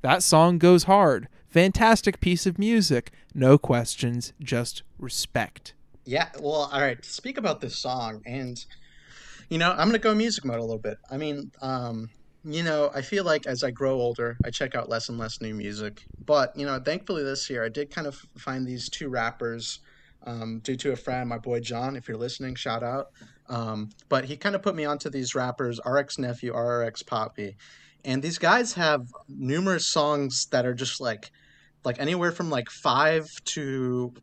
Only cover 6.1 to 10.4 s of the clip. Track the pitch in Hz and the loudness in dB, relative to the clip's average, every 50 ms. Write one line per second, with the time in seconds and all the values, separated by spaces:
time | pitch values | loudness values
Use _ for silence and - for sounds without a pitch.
6.1 | 123 151 170 - - - 147 143 156 151 147 139 143 143 147 139 123 120 - - | -2 -2 -2 -2 -4 -6 -4 -2 0 0 -2 0 0 0 0 0 0 -4 -10 -14
7.1 | - - - 254 269 294 226 180 151 - - 117 - - - 131 127 127 120 113 | -14 -10 -10 -8 -8 -4 -2 -2 -2 -2 -6 -8 -8 -6 -6 -4 -4 -4 -4 -6
8.1 | 107 107 110 120 120 135 131 123 123 120 - - - - - - - - - - | -8 -10 -12 -10 -8 -8 -8 -8 -10 -12 -14 -18 -18 -20 -20 -20 -20 -20 -20 -20
9.1 | - - - - - - - - 165 160 165 175 185 - 160 202 233 220 220 220 | -20 -20 -20 -20 -20 -20 -10 -6 0 2 2 2 4 4 4 4 4 4 4 2
10.1 | 214 208 226 233 214 - | 4 4 2 0 -2 -2